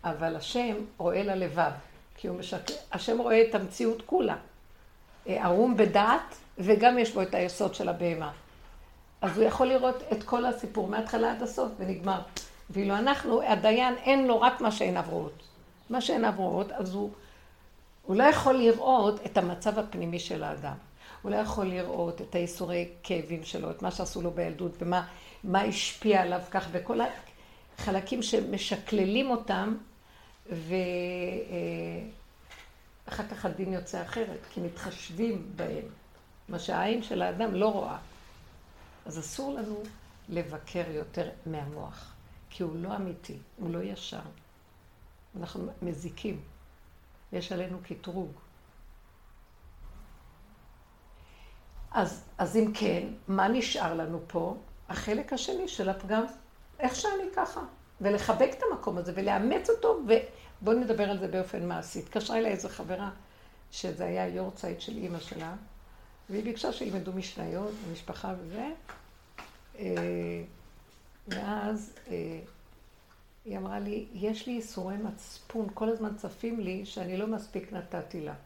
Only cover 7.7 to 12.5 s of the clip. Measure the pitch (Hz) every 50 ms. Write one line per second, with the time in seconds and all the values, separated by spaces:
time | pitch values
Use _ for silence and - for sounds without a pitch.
7.7 | - - 202 175 175 170 175 175 170 160 160 147 147 - - - - - - -
8.7 | - - - - - - - - - - - 190 165 202 220 226 - - 262 254
9.7 | 262 254 254 254 254 - - - 220 214 - - 254 247 233 254 226 - - 196
10.7 | - 214 190 185 208 220 220 - - 226 226 233 233 220 247 220 - - 262 226
11.7 | 220 - 185 185 190 165 175 190 190 180 - - - - - -